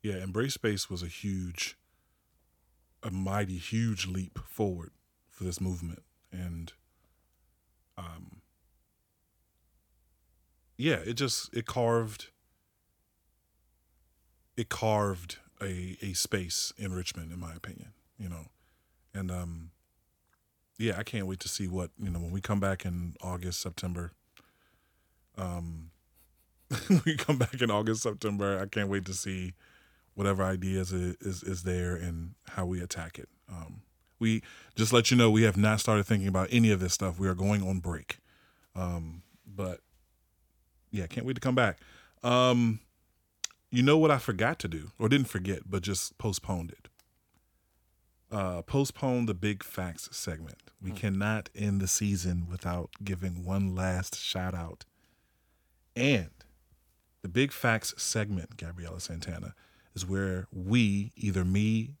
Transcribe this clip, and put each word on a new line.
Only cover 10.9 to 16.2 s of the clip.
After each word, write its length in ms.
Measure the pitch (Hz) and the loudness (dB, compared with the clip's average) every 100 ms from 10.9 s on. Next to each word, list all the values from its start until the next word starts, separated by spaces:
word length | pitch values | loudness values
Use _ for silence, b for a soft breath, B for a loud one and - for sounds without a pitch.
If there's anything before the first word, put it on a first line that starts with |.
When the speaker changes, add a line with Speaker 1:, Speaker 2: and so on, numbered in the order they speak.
| 147 | 2
Speaker 1:
it 160 | 107 | 0
just, 400 | 120 135 - - 120 | -2 0 -2 -4 -6
it 100 | 113 | -4
carved, 600 | 131 117 117 110 104 - _ _ _ _ _ _ _ _ _ _ _ _ _ _ _ _ _ _ _ _ _ _ - | 0 4 2 0 -8 -16 _ _ _ _ _ _ _ _ _ _ _ _ _ _ _ _ _ _ _ _ _ _ -8
it 140 | 110 | -6
carved 680 | - 110 107 101 92 87 - - _ | 0 2 4 2 -2 -8 -16 -18 _
a, 360 | 98 90 90 - | -6 -6 -6 -8
a 120 | 101 | -6
space 580 | 90 | -4